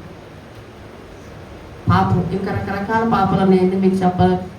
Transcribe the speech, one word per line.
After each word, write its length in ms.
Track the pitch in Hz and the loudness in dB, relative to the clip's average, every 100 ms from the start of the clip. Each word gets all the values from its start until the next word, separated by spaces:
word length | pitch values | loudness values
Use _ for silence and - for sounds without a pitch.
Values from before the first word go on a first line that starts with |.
| - - - - - - - - - - - - - - - - - - - | -16 -18 -20 -20 -20 -20 -20 -20 -18 -18 -18 -18 -18 -18 -18 -18 -18 -8 0
పాపం, 400 | 190 196 180 165 | 2 4 2 0
ఇంకా 220 | 190 196 | -2 -2
రకరకాల 560 | 196 202 196 202 226 233 | -4 -4 -6 -2 0 2
పాపాలు 320 | 208 - 190 | 2 2 4
ఉన్నాయండి, 340 | 190 185 185 190 | 4 6 4 4
మీకు 200 | 190 190 | 2 4
చెప్ప-, 480 | 180 180 185 180 - | 2 4 2 2 -4